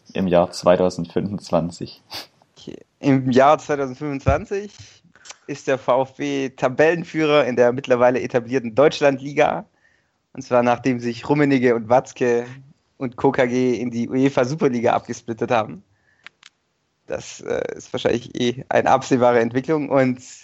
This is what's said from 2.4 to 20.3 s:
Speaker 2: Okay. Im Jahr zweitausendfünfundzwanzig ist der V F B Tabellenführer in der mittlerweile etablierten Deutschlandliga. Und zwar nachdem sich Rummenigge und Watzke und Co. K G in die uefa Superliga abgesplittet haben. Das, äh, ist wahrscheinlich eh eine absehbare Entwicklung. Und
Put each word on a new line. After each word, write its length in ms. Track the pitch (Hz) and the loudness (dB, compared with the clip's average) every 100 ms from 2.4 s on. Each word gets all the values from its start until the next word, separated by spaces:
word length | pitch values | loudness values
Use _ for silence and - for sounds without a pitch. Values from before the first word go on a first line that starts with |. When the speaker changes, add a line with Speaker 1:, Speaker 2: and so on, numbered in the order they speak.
| _ _ | _ _
Speaker 2:
Okay. 220 | - - _ _ | -18 -18 _ _
Im 300 | 143 135 131 | 0 2 2
Jahr 280 | 123 135 151 | 4 6 4
zweitausendfünfundzwanzig 1120 | - 143 139 127 151 139 135 147 214 196 208 - - _ _ _ - - - | 0 -4 -4 -6 -8 -4 -2 -2 -2 -10 -10 -16 -20 _ _ _ -20 -20 -14
ist 200 | 143 - | -10 -4
der 120 | 131 | -4
V 240 | - 127 | 0 0
F 120 | 127 | 0
B 360 | - 143 139 135 | -6 -6 -4 -6
Tabellenführer 920 | - 131 127 156 170 - 156 156 147 | -4 -4 2 2 2 -4 -2 2 2
in 120 | 127 123 | 2 4
der 160 | 120 | 2
mittlerweile 500 | 127 - 123 123 127 | 2 0 4 4 2
etablierten 520 | - 127 113 131 117 | 0 -2 -2 -4 -2
Deutschlandliga. 920 | 110 151 - 147 131 139 143 147 - - _ _ _ _ _ _ | 2 2 4 0 0 -4 0 0 0 -8 _ _ _ _ _ _
Und 100 | - | -18
zwar 200 | - 123 | -2 2
nachdem 380 | 120 120 135 123 | 2 0 -2 -2
sich 280 | 120 117 - | -4 -6 -2
Rummenigge 460 | 147 143 135 123 | 2 2 4 2
und 140 | 117 110 | 2 2
Watzke 580 | 127 135 - 123 120 123 131 - _ _ - | 0 0 -4 0 0 -4 -14 -20 _ _ -10
und 200 | 131 - | -10 -2
Co. 160 | 135 | 0
K 140 | 135 127 | 2 0
G 280 | 123 127 | 2 0
in 160 | 110 123 | 0 -4
die 180 | 117 120 | -4 -4
uefa 360 | 131 135 135 | 0 2 2
Superliga 480 | 123 160 147 123 117 | -2 0 0 0 0
abgesplittet 580 | 113 - 123 - 113 117 | 0 -4 -12 -10 -6 -2
haben. 320 | 120 104 175 _ _ _ _ - _ - _ _ _ _ _ - | -2 -2 -10 _ _ _ _ -20 _ -20 _ _ _ _ _ -12
Das, 340 | 65 - - | -12 -12 -14
äh, 340 | - - - | -8 -6 -6
ist 180 | - - | -10 -12
wahrscheinlich 460 | 127 - 127 123 - | -6 -2 -2 -6 -4
eh 260 | 120 123 - | -4 -4 -2
eine 220 | - 143 | 0 2
absehbare 500 | 131 - 131 123 120 | 0 2 2 4 4
Entwicklung. 480 | 117 123 131 156 139 | 2 -2 -2 -2 0
Und 320 | 139 127 127 - | 2 2 -2 -10